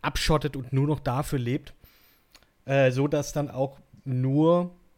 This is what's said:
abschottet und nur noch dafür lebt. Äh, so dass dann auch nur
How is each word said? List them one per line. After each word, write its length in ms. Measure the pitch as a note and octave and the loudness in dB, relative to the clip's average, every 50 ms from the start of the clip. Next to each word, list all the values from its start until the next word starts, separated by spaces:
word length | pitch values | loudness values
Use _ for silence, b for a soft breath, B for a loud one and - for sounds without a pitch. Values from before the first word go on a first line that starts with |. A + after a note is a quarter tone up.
abschottet 520 | - D3 - - - - D#3 C#3+ - C#3+ - | -6 -6 -4 -2 2 2 2 2 0 -2 -6
und 200 | C3+ B2 - C3+ | -8 -6 -2 0
nur 120 | C3 C#3+ | 0 2
noch 140 | D3+ D3 - | 2 0 -2
dafür 380 | - C3 A#2+ C3+ - - D3+ C3+ | -2 -2 -2 -2 -2 -2 -4 -2
lebt. 340 | A#2+ A#2 C3 D3+ - - - b b b b b b b b b b b b b b b b _ _ | -2 -2 -2 -4 -6 -12 -20 b b b b b b b b b b b b b b b b _ _
Äh, 240 | - C3+ C#3 C3+ C3 | 0 2 4 4 4
so 180 | B2 C3+ C#3 D3 | 4 2 0 0
dass 240 | D3+ D3 C#3+ - | 0 -2 -2 -4
dann 180 | - D3+ D3 C#3 | -4 -6 -6 -4
auch 280 | - C3 C#3 C#3 - - - _ - - - | -4 -4 -4 -4 -6 -12 -20 _ -20 -14 -8
nur 720 | C3+ B2+ B2+ B2+ C3+ C#3 D3 D#3 E3 F3 F3 F3 F3 - - _ _ _ | -6 -4 -2 0 2 2 4 4 4 4 2 0 -4 -8 -16 _ _ _